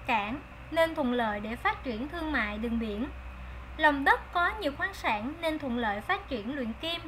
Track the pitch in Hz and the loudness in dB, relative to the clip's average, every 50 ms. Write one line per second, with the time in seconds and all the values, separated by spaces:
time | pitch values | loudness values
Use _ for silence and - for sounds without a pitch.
0 | - - 247 220 202 208 240 294 - - - - - - 311 330 330 330 320 320 | -2 0 0 2 2 0 -4 -6 -8 -10 -14 -14 -12 -2 4 4 4 4 4 2
1 | 285 247 247 247 233 220 208 208 208 214 233 240 - 415 427 - - 277 220 214 | 2 2 4 2 2 2 0 -2 -4 -4 -4 0 0 0 0 0 -2 -4 -4 -4
2 | 254 294 - 349 320 311 302 262 220 208 208 214 220 240 226 226 226 220 202 208 | -4 -4 -4 -4 -2 0 2 2 0 0 -2 -2 -2 0 0 0 0 0 -2 -2
3 | 247 311 - - - - - - - - - - - - - - 311 302 285 277 | -2 -4 -6 -8 -12 -12 -12 -12 -12 -12 -12 -12 -12 -10 0 6 6 6 6 6
4 | 277 359 440 494 - - - 359 349 359 427 440 403 285 277 - 359 381 381 - | 6 6 6 6 4 -2 0 2 2 2 2 0 -2 -2 -2 0 -2 -4 -2 -2
5 | - 359 226 208 214 254 311 339 330 320 311 302 285 269 233 240 240 214 202 208 | 0 0 0 0 0 -4 -4 -2 -2 -2 0 0 -2 -2 -2 0 0 0 -2 -2
6 | 220 - 370 403 392 - 285 226 202 226 285 285 247 220 233 - - 330 339 330 | 0 0 -2 -2 -2 -4 -4 -4 -4 -4 -4 -4 -4 -4 -4 -4 -4 -4 -4 -4
7 | 339 | -6